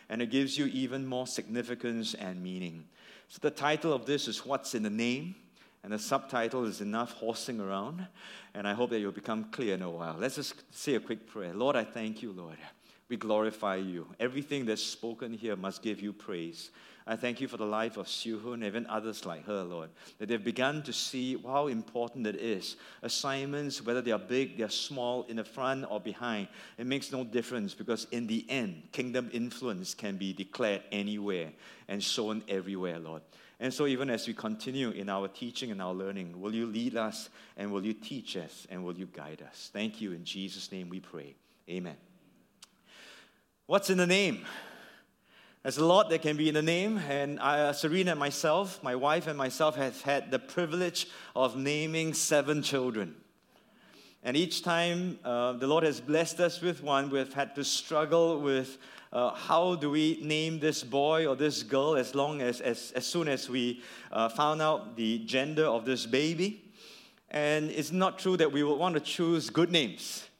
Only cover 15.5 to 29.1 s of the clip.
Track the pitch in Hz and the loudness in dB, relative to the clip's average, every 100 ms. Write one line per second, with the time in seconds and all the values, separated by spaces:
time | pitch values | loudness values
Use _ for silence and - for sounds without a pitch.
15.5 | 95 95 92 110 98 101 101 - 90 82 | -2 -4 -4 -6 -4 -6 -8 -8 -6 -6
16.5 | 82 - - - - - 113 123 117 131 | -10 -16 -18 -20 -16 -6 -4 -2 -4 -6
17.5 | 117 104 107 113 107 92 - 117 113 117 | -4 -2 0 -2 -4 -8 -6 -4 -6 -6
18.5 | 120 107 110 113 110 110 104 92 82 87 | -6 -4 -4 -4 -4 -4 -8 -8 -8 -4
19.5 | 101 87 85 80 - - - 104 117 104 | -4 -4 -8 -10 -14 -20 -10 -2 -2 -2
20.5 | 113 135 151 143 113 - 131 127 131 120 | 0 0 0 -6 -6 -4 -4 -4 -4 -2
21.5 | 139 147 117 110 120 117 127 107 98 113 | 0 2 -2 -4 -2 -2 -2 -4 -2 -2
22.5 | 98 - - - - 117 - 139 135 139 | -2 -4 -12 -18 -12 -6 -4 -2 -2 -2
23.5 | 147 143 135 113 120 120 104 95 123 135 | -4 -4 -6 -2 0 2 0 0 0 0
24.5 | 104 107 - - 139 120 123 - 113 104 | -2 -4 -2 -4 -2 -2 -2 -4 -6 -6
25.5 | - 131 135 135 104 107 95 120 107 95 | -2 0 0 -2 -4 -4 -6 -2 -2 -4
26.5 | - - - 123 139 - 135 120 117 117 | -10 -18 -8 -2 -2 -2 -6 -2 -2 -2
27.5 | 120 98 - 107 113 - 120 117 113 - | -4 -4 -6 -4 -4 -2 -4 0 -2 0
28.5 | 135 107 82 - - 123 | -2 -2 -6 -10 -6 -2